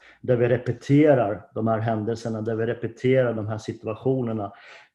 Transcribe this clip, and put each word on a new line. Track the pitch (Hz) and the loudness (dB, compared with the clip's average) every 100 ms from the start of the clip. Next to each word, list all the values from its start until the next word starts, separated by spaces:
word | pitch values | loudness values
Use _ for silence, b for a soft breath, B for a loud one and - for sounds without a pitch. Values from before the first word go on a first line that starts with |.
| b b | b b
där | 110 123 | -2 2
vi | 120 | 2
repeterar | 120 - 120 - 143 151 135 104 104 - | 2 -2 -6 2 6 6 6 2 -4 -8
de | 117 110 | -4 -2
här | 110 | 0
händelserna, | 110 110 104 110 113 110 | 0 -2 -2 -4 -6 -6
där | 110 | -4
vi | 113 113 | -4 -4
repeterar | 113 127 117 127 131 123 | -4 -8 -2 2 2 2
de | 113 104 | -2 -6
här | 107 | -6
situationerna. | - 110 107 107 131 131 120 110 101 B B B B | -8 -10 -8 -4 -2 -2 -2 -4 -8 B B B B